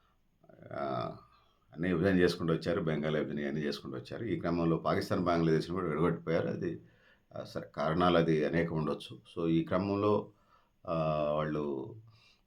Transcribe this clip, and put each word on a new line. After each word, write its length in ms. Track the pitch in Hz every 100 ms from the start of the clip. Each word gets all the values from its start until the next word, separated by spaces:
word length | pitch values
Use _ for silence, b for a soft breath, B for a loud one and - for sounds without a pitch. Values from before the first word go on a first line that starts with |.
| _ _ _ _ - - 55
ఆహ్, 400 | 71 69 62 50 50 b b b b b
అన్నీ 160 | 69 90
విభజన 280 | 82 95 92
చేసుకుంటూ 340 | 87 - 85
వచ్చారు. 280 | 78 92 90
బెంగాల్ 340 | 80 76 76 76
విభజన 240 | 69 73
ఇవన్నీ 220 | 71 73
చేసుకుంటూ 340 | 73 69 69 65
వచ్చారు. 280 | - 71
ఈ 120 | 113 85
క్రమంలో 400 | 87 85 82 80
పాకిస్తాన్, 440 | 78 92 - 98
బంగ్లాదేశ్‌ని 500 | 87 85 82 80 80
కూడా 140 | 92 87
విడగొట్టిపోయారు. 600 | 76 85 82 82 85 -
అది, 240 | - 87 - b b b b _
ఆహ్, 140 | 76 76
సరే 200 | 78 -
కారణాలు 460 | 76 76 82 90 85
అది 180 | 82 80
అనేకం 320 | 71 85 82 80
ఉండొచ్చు. 380 | 73 - - - -
So 140 | 90 85
ఈ 120 | 82
క్రమంలో, 480 | 80 92 98 101 104 104 - b b b b _
ఆహ్, 460 | - 80 78 76 73
వాళ్ళు 320 | 76 78 76 73 67 65 113 - b b b